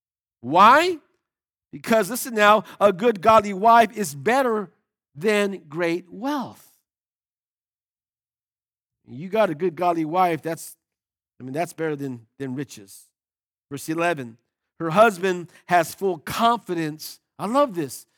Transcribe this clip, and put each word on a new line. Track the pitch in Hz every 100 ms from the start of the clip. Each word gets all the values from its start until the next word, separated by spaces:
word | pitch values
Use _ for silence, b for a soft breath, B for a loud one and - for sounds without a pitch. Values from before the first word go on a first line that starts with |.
| _ _ _ _
Why? | 117 165 214 277 359 330 _ _ _ _ _ _ _
Because, | 147 - 226 190
listen | 240 269
now, | 226 208 214 B B
a | 202
good, | 180 240 208
godly | 214 220 208
wife | 190 220 233 226
is | 220 185
better | 143 139 262 254 214 185 _ _ _ _
than | 143 196 208 202 185 165
great | 151 170 175 180
wealth. | 180 262 294 196 202 _ _ _ _ _ _ _ _ _ _ _ _ _ _ _ _ _ _ _ _ _ _ _ _ _
You | 120 185
got | 208 202
a |
good, | 147 180 151
godly | 175 170 156
wife, | 180 180 160
that's, | 160 160 - - _ _ _ _ _ _
I |
mean, | 123
that's | 143 170
better | - 160
than, | 147 139 120 113 _
than | 135
riches. | 127 135 - 98 - _ _ _ _ _ _ _
Verse | 143 -
eleven, | 160 175 156 120 113 _ _ _ _
her | 165
husband | 170 226 180 190 180 170 b -
has | 180 165
full | - 196 160
confidence, | - - 233 233 - 175 156 151 - - _ -
I | 180
love | 262 285
this, | 175 139 - -